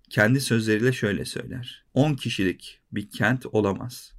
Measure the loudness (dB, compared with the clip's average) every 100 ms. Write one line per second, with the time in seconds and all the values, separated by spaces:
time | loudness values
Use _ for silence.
0 | _ 2 4 4 2 0 2 2 2 0
1 | 0 -2 -4 -8 -10 -10 -12 -16 _ 0
2 | 2 0 -4 -2 -2 -2 -8 -20 _ -10
3 | -8 -2 0 0 -2 0 0 0 -6 -14
4 | -20